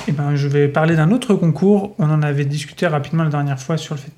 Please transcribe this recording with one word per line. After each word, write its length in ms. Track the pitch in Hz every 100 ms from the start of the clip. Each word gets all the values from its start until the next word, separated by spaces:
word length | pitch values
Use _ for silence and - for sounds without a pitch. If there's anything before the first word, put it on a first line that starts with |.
| -
eh 40 |
ben, 240 | 147 143 143
je 100 | 143
vais 220 | 143 143
parler 260 | 143 160
d'un 160 | 165 156
autre 240 | 247 - 190
concours. 580 | 170 156 190 208 196 -
On 120 | 151
en 100 | 156
avait 240 | 147 143
discuté 420 | 139 147 - - 180
rapidement 380 | 151 135 160
la 60 | 160
dernière 280 | 147 143 135
fois 200 | - 165
sur 160 | -
le 60 | 151
fait 100 | -